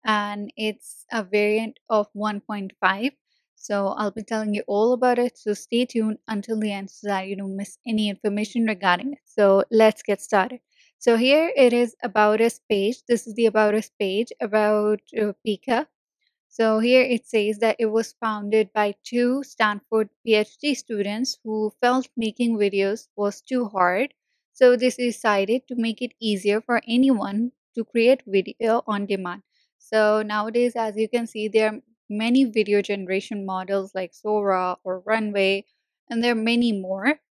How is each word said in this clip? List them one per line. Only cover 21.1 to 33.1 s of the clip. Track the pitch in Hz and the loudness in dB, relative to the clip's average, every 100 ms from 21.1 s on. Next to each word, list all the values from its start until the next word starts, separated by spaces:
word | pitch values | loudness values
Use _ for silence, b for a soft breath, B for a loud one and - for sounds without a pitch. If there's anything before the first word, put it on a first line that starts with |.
| 214 262 - | -4 -6 -8
who | 226 214 214 _ | -8 -4 -4 _
felt | 240 254 254 - | 0 0 -2 -6
making | 220 - 240 220 | -6 -2 -2 0
videos | 202 196 196 220 - | 0 0 -2 -2 -10
was | - 202 202 | -4 -4 -4
too | - 254 220 | -6 -4 -4
hard. | 202 180 185 285 _ _ _ _ | 0 0 2 -4 _ _ _ _
So | - 254 | 4 6
they | 247 247 | 6 2
decided | - 247 226 226 202 196 254 _ | 0 -4 0 0 2 2 -2 _
to | |
make | 247 226 214 | -4 -4 -4
it | 247 _ | -10 _
easier | 226 202 202 214 | -2 0 0 0
for | - 240 - | 0 -2 0
anyone | 233 269 233 196 202 240 _ _ | 2 4 2 0 -4 -4 _ _
to | - | -8
create | 220 233 233 262 - | -4 2 4 2 2
video | 190 185 - 226 233 - | -2 -2 -4 0 0 -2
on | 202 | -6
demand. | 202 196 185 190 _ _ _ _ | -4 -6 -6 -12 _ _ _ _
So | _ 220 214 214 | _ 2 2 2
nowadays, | 214 214 214 233 240 240 | 0 -4 -2 0 0 -2
as | 220 208 | -6 -4
you | 220 | -2
can | 240 233 | -2 -4
see, | 214 214 | -6 -2
there | 220 220 | 2 0
are | 214 _ _ _ | -2 _ _ _
many | 208 226 254 | -4 2 4
video | 262 214 208 202 | 4 2 2 0
generation | 202 202 180 | 0 -6 -2